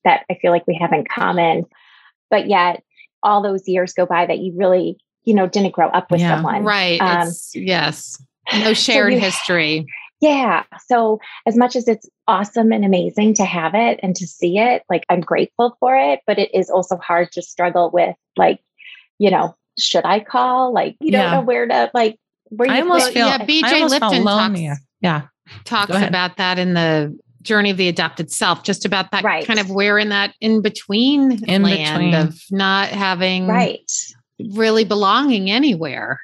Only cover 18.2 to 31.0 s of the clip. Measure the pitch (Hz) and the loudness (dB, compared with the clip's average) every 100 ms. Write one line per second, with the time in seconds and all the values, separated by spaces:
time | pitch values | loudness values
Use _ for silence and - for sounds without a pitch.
18.2 | _ - 170 - _ _ - - _ - | _ 0 0 0 _ _ -20 -20 _ 0
19.2 | 202 170 165 - _ - - 170 170 208 | 2 2 -2 -6 _ -6 -2 0 0 -2
20.2 | 214 247 254 254 254 214 - - 311 202 | 0 -2 0 0 0 0 -2 -4 0 0
21.2 | 175 214 240 240 240 254 233 247 220 226 | 2 0 0 -2 0 0 0 0 -2 -2
22.2 | _ _ _ 214 254 247 349 349 254 240 | _ _ _ -4 0 0 2 2 2 2
23.2 | 233 269 208 311 233 311 320 277 226 185 | 0 0 0 0 2 2 2 0 0 2
24.2 | 202 208 214 185 156 143 - _ 180 151 | 2 2 0 -2 -4 -8 -12 _ -2 -2
25.2 | 139 _ _ - - 226 202 185 196 180 | -4 _ _ -20 -6 -4 0 0 0 0
26.2 | 180 175 185 180 180 175 165 156 147 - | -2 -2 -2 0 0 0 2 0 -2 -8
27.2 | _ _ - 214 202 185 180 170 160 - | _ _ -2 2 2 0 0 0 -4 -6
28.2 | 160 - 202 170 - 190 196 196 185 196 | -8 -2 -2 0 -2 -4 -2 -2 -2 -2
29.2 | 202 160 - 214 190 196 202 208 214 202 | -2 -2 -2 -2 -2 0 2 2 0 -2
30.2 | 202 - 220 220 208 208 - 208 | -4 -4 0 0 0 -4 -4 0